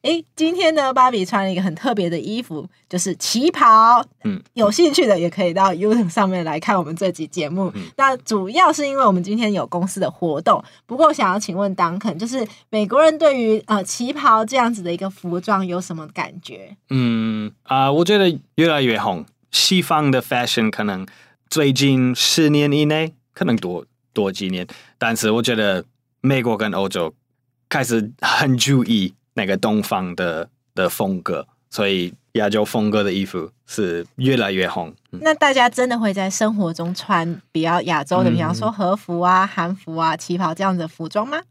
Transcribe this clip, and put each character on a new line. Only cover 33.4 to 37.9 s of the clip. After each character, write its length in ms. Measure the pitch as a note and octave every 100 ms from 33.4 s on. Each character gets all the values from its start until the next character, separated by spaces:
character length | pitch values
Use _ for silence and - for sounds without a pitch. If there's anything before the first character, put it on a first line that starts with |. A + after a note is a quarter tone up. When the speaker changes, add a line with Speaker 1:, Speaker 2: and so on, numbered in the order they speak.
| D#2 _ _
Speaker 2:
是 400 | - F#2 E2+ F2 -
越 200 | C3 B2+
来 160 | G2+
越 160 | F#2+ F#2
红。 260 | F#2 E2 - _
嗯。 80 | F2
Speaker 1:
那 100 | D#4
大 180 | D4+ D4
家 160 | C4+ A#3+
真 200 | B3+ B3+
的 100 | A#3
会 140 | A3
在 160 | F#3+ F#3+
生 260 | F#3+ G#3+
活 180 | G#3+ F3
中 200 | E3 E3+
穿 460 | F#3 - F#3 E3 E3+ _
比 120 | D#3+
较 180 | E3 F3
亚 220 | -